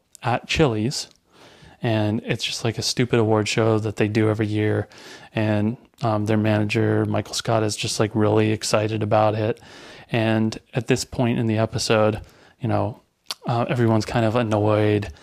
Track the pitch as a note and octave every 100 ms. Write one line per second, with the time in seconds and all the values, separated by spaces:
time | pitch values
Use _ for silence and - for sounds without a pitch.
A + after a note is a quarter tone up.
0 | _ - A#2 B2 - - C#3+ G#2+ A2+ -
1 | - _ _ - - - - - B2 A2
2 | G#2 A2 G#3+ B2 - - A2+ A#2 - -
3 | A#2+ A#2+ G#2+ G#2+ G#2 A#2+ A2+ A2 G#2+ -
4 | G#2+ A2 G#2+ G#2+ G#2+ G#2+ G#2+ G#2 - -
5 | - - - A2+ A2 G#2 G#2+ B2+ - -
6 | A#2 G#2+ G#2 G#2+ A2 G#2+ G#2 A2+ G#2+ G#2+
7 | G#2+ G#2 - - - A2+ G#2+ - A2+ -
8 | G#2+ A2 G#2 G#2+ G#2+ G#2+ - A2 G#2+ A2
9 | G#2+ G#2+ G#2+ G#2+ G#2+ - - - - -
10 | - A#2+ A2+ A2 A2 - _ B2+ A#2+ B2
11 | - - A#2 B2 A2+ A2 A2 A2 - A2
12 | G#2+ G#2+ - - - _ A2+ G#2 G2+ -
13 | _ _ - - - A#2+ B2+ B2 A2+ A2+
14 | - A#2+ A2+ B2 A2 G#2+ G#2+ G#2+ G#2+ G#2
15 | G#2 -